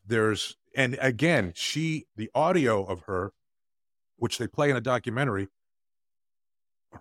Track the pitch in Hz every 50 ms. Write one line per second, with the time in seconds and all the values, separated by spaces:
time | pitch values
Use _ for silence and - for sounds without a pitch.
0 | _ 101 120 113 110 110 104 - - - - - _ _ - 139 131 123 131 -
1 | 135 135 120 104 147 170 170 127 101 87 - - - - - 151 160 160 156 147
2 | - _ _ 120 107 - - 131 156 170 185 175 139 120 110 101 98 92 92 87
3 | - - 95 90 95 101 - _ _ _ _ _ _ _ _ _ _ _ _ _
4 | _ _ _ - 117 110 - - 120 104 - - 147 147 135 120 113 131 127 117
5 | - 120 110 127 143 131 104 95 98 - _ _ _ _ _ _ _ _ _ _
6 | _ _ _ _ _ _ _ _ _ _ _ _ _ _ _ _ _ _ - -